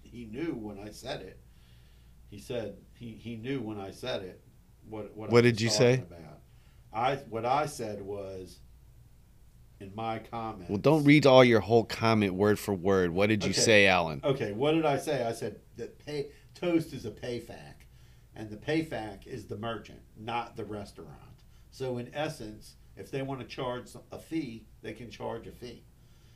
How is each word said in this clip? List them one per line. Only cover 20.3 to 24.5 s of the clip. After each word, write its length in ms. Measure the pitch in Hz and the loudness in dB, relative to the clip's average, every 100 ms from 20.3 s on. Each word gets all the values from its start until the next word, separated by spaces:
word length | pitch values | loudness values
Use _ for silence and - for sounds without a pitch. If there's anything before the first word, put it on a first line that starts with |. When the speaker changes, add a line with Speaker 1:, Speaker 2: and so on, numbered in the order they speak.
| 117 117 117 | -6 -6 -10
Speaker 1:
the 80 | |
restaurant. 760 | 101 104 98 - 78 67 - - - - - | -10 -10 -12 -16 -18 -20 -20 -20 -20 -20 -20
So 260 | - 131 120 | -10 -8 -6
in 120 | 120 | -8
essence, 600 | 147 156 147 107 107 - - - - | -6 -6 -8 -12 -14 -20 -20 -20 -18
if 140 | - | -10
they 120 | 139 | -6
wanna 220 | 135 131 | -6 -8
charge 440 | 113 - 127 123 107 - - | -10 -8 -6 -6 -10 -18 -16
a 60 | - | -18
fee, 480 | - 160 131 | -8 -6 -6